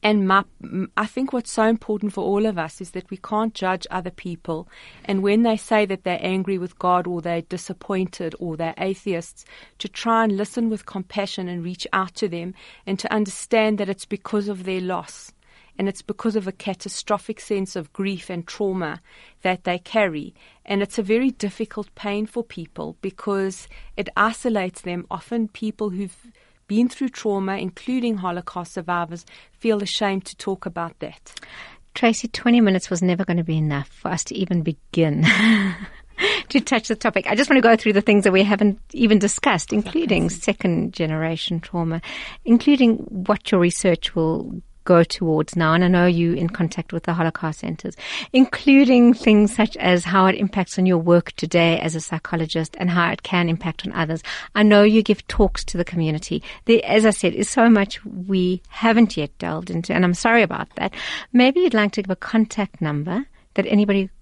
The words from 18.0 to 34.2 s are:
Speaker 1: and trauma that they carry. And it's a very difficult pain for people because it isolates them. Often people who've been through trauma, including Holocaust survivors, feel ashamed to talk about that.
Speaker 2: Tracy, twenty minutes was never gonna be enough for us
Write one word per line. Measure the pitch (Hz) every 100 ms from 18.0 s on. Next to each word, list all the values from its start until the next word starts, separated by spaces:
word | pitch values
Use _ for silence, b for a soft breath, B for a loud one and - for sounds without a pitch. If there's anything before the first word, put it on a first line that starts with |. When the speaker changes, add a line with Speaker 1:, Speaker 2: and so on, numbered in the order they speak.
| 196 190 -
Speaker 1:
and | 175 170
trauma | - 202 185 160 147 b b b b
that | 185 180
they | - 175
carry. | - 226 202 151 - _ b b -
And | 202
it's | 202 -
a |
very | 190 220 262
difficult | - 202 - 226 - 208
pain | - 208 202 214
for | -
people | 226 - 165 - 156 165
because | 190 185 - 196 190 190 - b b -
it | 202 -
isolates | 208 226 254 214 185 185
them. | - 175 175
Often | 165 - 233 214
people | - 220 214 208
who've | 185 196 - 240 _ _ _ _
been | 208 247
through | - 262
trauma, | - 220 196 190 196
including | 190 - - 254 233 214
Holocaust | 180 175 - - 170
survivors, | - 170 175 170 170 - b b
feel | _ 226 214
ashamed | 202 - 208 196
to | 190 -
talk | - 190
about | - 175 170 -
that. | - - - - B B B B _
Speaker 2:
Tracy, | - 240 226 233
twenty | - - 240
minutes | 214 190 -
was | 175
never | 180 175
gonna | 190 175
be | 165 160
enough | 156 143 147
for | - -
us | 180